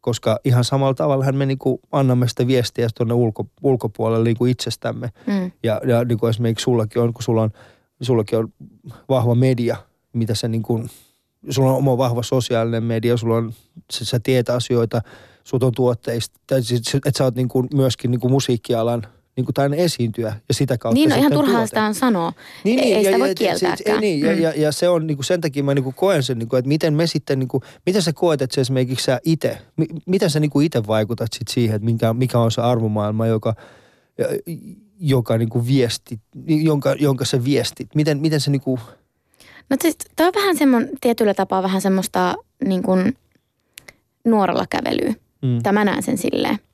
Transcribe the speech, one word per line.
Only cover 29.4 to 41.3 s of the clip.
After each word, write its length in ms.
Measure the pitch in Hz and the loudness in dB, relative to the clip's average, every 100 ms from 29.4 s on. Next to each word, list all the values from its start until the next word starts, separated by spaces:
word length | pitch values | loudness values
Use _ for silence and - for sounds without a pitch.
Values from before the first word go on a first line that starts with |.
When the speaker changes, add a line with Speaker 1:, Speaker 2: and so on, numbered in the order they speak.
| - - - - | 0 -6 -10 -4
Speaker 1:
mi-, 100 | 156 160 - | -4 -4 -2
miten 240 | 190 190 | 0 2
sä 100 | 151 | 2
niinku 200 | 151 143 | 0 2
ite 280 | 156 127 104 | 2 0 0
vaikutat 460 | 110 107 113 113 | 0 0 -4 -6
sit 140 | - 104 | -6 -6
siihen, 280 | - 113 110 | 0 0 0
että 100 | 113 | -2
minkä, 280 | 113 113 | 0 0
mikä 260 | 113 127 123 | 0 0 2
on 120 | 113 | 2
se 100 | 113 | 2
arvomaailma, 680 | 120 123 110 107 104 107 113 | 0 0 0 0 -2 -2 0
joka, 280 | 110 113 110 - - _ _ _ - | 0 -2 -6 -10 -20 _ _ _ -6
ja, 80 | - - - 165 - - _ _ | -4 -4 -8 -12 -14 -20 _ _
joka 380 | 160 131 113 113 | 0 0 0 -2
niinku 280 | 113 120 117 | 0 -2 0
viesti-, 540 | 139 120 - - 110 _ 123 - | 2 2 -2 -12 -16 _ -16 -2
jonka, 460 | 151 156 147 139 135 | 0 2 2 0 0
jonka 260 | 143 131 123 | 0 0 0
sä 180 | 135 | -2
viestit. 520 | 120 135 120 - - 151 | 0 0 -2 -8 -6 -2
Miten, 220 | 151 147 | 0 0
miten 200 | 156 151 | 0 0
se 100 | 139 | 0
niinku 280 | 139 131 127 110 - _ _ _ _ - - _ | -2 -2 -4 -6 -20 _ _ _ _ -20 -20 _
Speaker 2:
No 80 | 269 | -2
siis 140 | 330 302 - - | 0 -2 -12 0
toi 120 | 330 | 2
on 60 | 392 | 2
vähän 200 | 403 330 | 0 2
semmon-, 320 | 285 240 247 381 | 4 4 0 -2
tietyllä 320 | 247 233 214 | -2 2 2